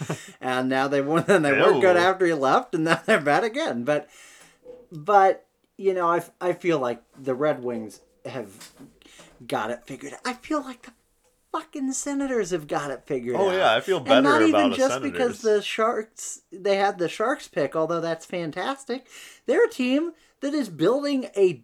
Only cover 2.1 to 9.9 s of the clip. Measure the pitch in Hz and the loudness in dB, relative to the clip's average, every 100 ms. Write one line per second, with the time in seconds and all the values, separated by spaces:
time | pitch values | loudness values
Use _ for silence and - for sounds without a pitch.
2.1 | 185 175 156 131 170 - 170 160 165 - | 2 0 2 2 2 0 -2 0 0 2
3.1 | 214 143 151 226 254 320 120 120 147 - | 0 2 2 0 -2 -4 -4 -2 -2 -4
4.1 | - - - - _ - - - 160 151 | -16 -20 -20 -20 _ -20 -20 -18 -10 2
5.1 | 202 190 - _ _ _ - 190 185 170 | 6 6 4 _ _ _ -4 -2 0 2
6.1 | 170 165 - 180 170 180 156 123 117 _ | 0 -2 -4 -4 -2 0 0 0 -4 _
7.1 | 135 135 127 151 131 120 117 107 - _ | -10 -6 -2 0 -2 -4 -8 -10 -16 _
8.1 | _ 117 123 101 113 - - - _ - | _ -14 -12 -12 -16 -20 -20 -20 _ -20
9.1 | - - - 120 127 110 120 - | -20 -20 -20 -6 -4 -4 -8 -12